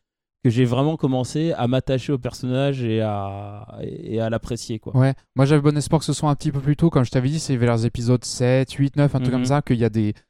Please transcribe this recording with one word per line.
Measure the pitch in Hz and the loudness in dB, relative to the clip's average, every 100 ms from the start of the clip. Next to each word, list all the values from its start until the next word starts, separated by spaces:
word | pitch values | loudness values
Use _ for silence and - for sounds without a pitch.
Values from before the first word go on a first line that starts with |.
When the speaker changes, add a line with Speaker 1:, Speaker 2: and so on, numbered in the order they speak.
| _ _ _ _ | _ _ _ _
Speaker 1:
que | 127 | 0
j'ai | 113 | 2
vraiment | 123 120 147 156 | 2 2 0 0
commencé | 139 127 123 151 165 101 | 0 0 -2 -2 -2 0
à | 120 | 0
m'attacher | 131 - 131 - | 0 0 -4 -2
au | 139 | -4
personnage | 120 - 127 127 139 135 | -4 -8 -4 -2 0 -2
et | 120 110 | -2 0
à, | 110 101 98 98 101 104 107 107 | 0 -2 -6 -8 -12 -14 -16 -12
et | 113 - - 107 | -12 -12 -8 -4
à | 113 | -2
l'apprécier, | 113 - 117 - 110 | -4 -6 -8 -8 -10
quoi. | - 127 | -4 0
Speaker 2:
Ouais, | 131 131 _ | 2 0 _
moi | - 135 | 2 4
j'avais | 151 | 4
bon | 143 147 | 4 0
espoir | - 160 | 0 0
que | |
ce | - | 0
soit | 143 151 | -2 0
un | 143 | 0
petit | 151 | -2
peu | 139 | -4
plus | 135 147 | -2 2
tôt, | 165 | 2
comme | 143 | 2
je | 120 | 2
t'avais | 135 127 | 0 0
dit, | 156 | -2
c'est | - 127 | -2 0
vers | 120 117 | 2 2
les | 117 | 0
épisodes | 120 117 123 | -2 0 0
sept, | - - 123 131 131 | 0 -2 2 2 0
huit, | - 139 147 | -2 0 4
neuf, | 143 | 4
un | 131 | 4
truc | 127 | 0
Speaker 1:
Mhm. | 127 | 0
Speaker 2:
comme | 123 | 2
ça, | 143 | 0
qu'il | - 120 | 2 2
y | |
a | 113 | 2
des, | 110 107 - _ | 2 0 -2 _